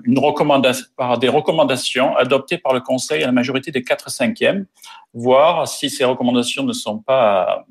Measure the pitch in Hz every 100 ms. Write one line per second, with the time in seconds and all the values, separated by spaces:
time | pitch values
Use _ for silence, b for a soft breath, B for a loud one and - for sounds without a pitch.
0 | 120 131 147 143 151 139 127 123 - -
1 | 123 120 127 147 - 160 139 127 - 127
2 | 131 131 131 135 - 175 135 127 127 127
3 | - 156 135 123 127 135 160 131 123 143
4 | - - 120 - 123 196 190 B B B
5 | B 120 123 131 160 165 131 - 135 -
6 | 127 127 123 123 120 143 131 117 110 107
7 | - 131 110 98 90 92 -